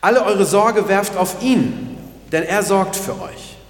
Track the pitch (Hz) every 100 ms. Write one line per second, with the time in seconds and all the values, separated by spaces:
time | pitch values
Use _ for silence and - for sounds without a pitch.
0 | 180 240 208 202 180 190 220 214 196 196
1 | 196 185 180 - 247 240 135 - - -
2 | - - - 160 165 196 202 196 190 -
3 | - - - - - - -